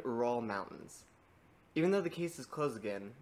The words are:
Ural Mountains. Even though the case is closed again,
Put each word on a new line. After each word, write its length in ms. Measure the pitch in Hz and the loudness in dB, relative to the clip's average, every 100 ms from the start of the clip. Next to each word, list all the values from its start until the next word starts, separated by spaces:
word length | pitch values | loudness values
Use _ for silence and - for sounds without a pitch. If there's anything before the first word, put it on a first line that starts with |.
Ural 360 | 127 117 120 120 | 0 2 2 2
Mountains. 640 | 113 98 - 73 - - - - - - - - - | 0 -2 -4 -10 -14 -16 -20 -20 -20 -20 -20 -20 -4
Even 180 | 156 175 | 2 4
though 80 | 196 | 4
the 100 | 170 | 2
case 300 | 170 170 151 | -2 -4 -4
is 60 | 123 | -8
closed 300 | 156 147 113 | 0 0 0
again, 360 | 101 98 101 - | -4 -4 -6 -4